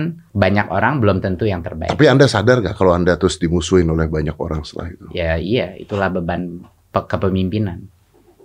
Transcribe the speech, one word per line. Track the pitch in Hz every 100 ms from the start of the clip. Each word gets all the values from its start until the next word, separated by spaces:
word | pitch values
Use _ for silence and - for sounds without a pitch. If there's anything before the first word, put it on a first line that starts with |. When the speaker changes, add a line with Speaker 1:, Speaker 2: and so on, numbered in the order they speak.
| 160 165 _
Speaker 1:
banyak | 104 95 101 104
orang | 92 110 143
belum | 104 95
tentu | 95 90
yang | 110 90
terbaik. | 87 82 -
Speaker 2:
Tapi | - 147
Anda | 135
sadar | 139 107 104 127
nggak | 90
kalau | - 92
Anda | 87 90
terus | 82 92 -
dimusuhin | 85 85 82 92
oleh | 82 80 78
banyak | 78 78
orang | 78 82 78
setelah | - - 82
itu? | - 80
Speaker 1:
Ya, | 90 82
iya, | 82 87 120 87
itulah | 95 - 101 92
beban | 92 85 87 90 85 - _ _
pe-, | -
kepemimpinan, | - - 98 95 92 104 101 87 95 _ _ _ _ _